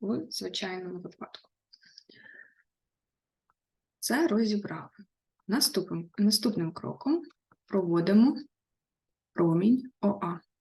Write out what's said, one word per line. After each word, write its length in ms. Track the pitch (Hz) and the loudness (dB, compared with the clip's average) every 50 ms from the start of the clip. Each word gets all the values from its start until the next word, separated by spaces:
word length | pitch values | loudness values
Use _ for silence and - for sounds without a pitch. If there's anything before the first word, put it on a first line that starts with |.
в 260 | 220 196 240 - - - | -6 -4 -4 -4 -6 -8
звичайному 680 | - - 196 185 180 - 202 185 185 185 180 180 180 180 | -10 -10 -10 -8 -8 -8 -8 -6 -8 -8 -10 -10 -12 -12
випадку. 500 | 185 180 - - - - _ - _ _ _ _ _ _ _ _ _ - _ - _ _ - - - - - - - _ _ _ _ _ _ _ _ _ _ _ _ _ _ _ _ _ _ _ _ _ _ _ _ _ _ _ _ _ _ - | -12 -14 -16 -16 -18 -18 _ -20 _ _ _ _ _ _ _ _ _ -20 _ -20 _ _ -20 -20 -20 -20 -20 -20 -20 _ _ _ _ _ _ _ _ _ _ _ _ _ _ _ _ _ _ _ _ _ _ _ _ _ _ _ _ _ _ -10
Це 300 | - - 226 285 339 - | -4 -2 0 2 2 2
розібрали. 600 | 208 220 226 208 208 202 - - 160 160 135 - _ - 196 _ _ _ _ _ _ _ _ - | 2 2 2 2 0 -2 -4 -6 -10 -10 -12 -16 _ -20 -20 _ _ _ _ _ _ _ _ -2
Наступним, 640 | 202 294 302 - - 196 180 - 165 165 170 - - - | 0 0 0 2 0 0 -2 -2 -6 -8 -8 -8 -2 2
наступним 540 | 202 214 214 - - 233 202 175 165 165 165 | 2 2 2 2 0 0 0 0 -2 -4 -4
кроком 500 | - - - - - - 269 320 349 311 - _ _ _ _ _ _ _ | -8 -10 -10 -10 -6 -2 0 0 0 -2 -8 _ _ _ _ _ _ _
проводимо 680 | - 202 196 180 170 170 170 170 196 202 214 240 285 311 - - - _ _ _ _ _ _ _ _ _ _ _ _ _ _ _ _ - | -2 -2 -2 0 2 2 2 2 6 6 8 8 6 4 0 -8 -14 _ _ _ _ _ _ _ _ _ _ _ _ _ _ _ _ -2
промінь 600 | - 175 165 165 170 190 220 254 254 - 254 _ - | 0 2 2 4 4 4 4 4 2 0 -8 _ -2
О 200 | 202 202 202 202 196 | 0 0 0 0 -4
А. 180 | 170 175 170 _ _ _ _ | -6 -6 -8 _ _ _ _